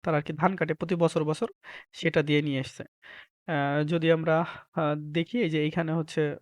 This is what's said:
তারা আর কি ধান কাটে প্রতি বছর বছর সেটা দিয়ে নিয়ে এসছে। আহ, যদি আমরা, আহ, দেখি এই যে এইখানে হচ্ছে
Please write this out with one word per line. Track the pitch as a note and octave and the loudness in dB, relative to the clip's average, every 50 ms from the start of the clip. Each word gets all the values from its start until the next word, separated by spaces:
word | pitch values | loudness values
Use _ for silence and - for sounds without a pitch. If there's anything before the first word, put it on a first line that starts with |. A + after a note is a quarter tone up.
| - | -2
তারা | F3 D#3 | 0 -2
আর | D3 | 0
কি | D3 - | -2 -4
ধান | D#3+ D3+ E3 F#3+ F#3+ | -4 0 0 0 2
কাটে | F3 E3 D#3+ D#3 | 0 -2 -2 -2
প্রতি | - F#3 E3 F#3 | -4 -2 -4 2
বছর | E3 E3+ D#3+ - E3 D#3 | 2 2 2 2 0 0
বছর | D3+ D#3 - - - - _ _ - - - - _ | 0 -2 -2 -4 -6 -6 _ _ -20 -20 -20 -20 _
সেটা | - - - E3 - E3 | -14 -2 -2 2 2 2
দিয়ে | D3 D3 D3 D3 | 2 4 2 2
নিয়ে | D3+ D3 C#3 C3 | 2 2 -2 -2
এসছে। | C3+ - - - A2+ - _ _ _ - - - - _ _ _ _ | -4 -6 -10 -14 -16 -16 _ _ _ -20 -20 -20 -20 _ _ _ _
আহ, | - E3 C#3+ C#3 C#3+ C#3+ D3 D3+ | -4 -2 0 0 0 0 0 0
যদি | D3+ E3+ E3+ D#3+ D#3+ | 0 0 2 4 4
আমরা, | E3 D#3+ D#3+ D#3+ D#3+ D#3+ | 4 4 4 2 2 2
আহ, | E3+ - - - - _ _ E3+ D#3 D3 D3+ D3+ | 2 0 -6 -16 -20 _ _ -2 0 0 -2 -2
দেখি | D3+ D3+ D3 E3 E3 - - B3 | -6 -4 -2 -2 -2 -2 -2 0
এই | A3 E3 | 0 2
যে | D#3 D#3 | 2 0
এইখানে | D3+ D3+ - F3 E3 D#3+ | 0 0 0 -2 -2 0
হচ্ছে | D#3+ E3 D#3 D#3+ - D#3+ D3+ D3 C#3+ - | 0 -2 -2 -2 0 0 0 0 -2 -8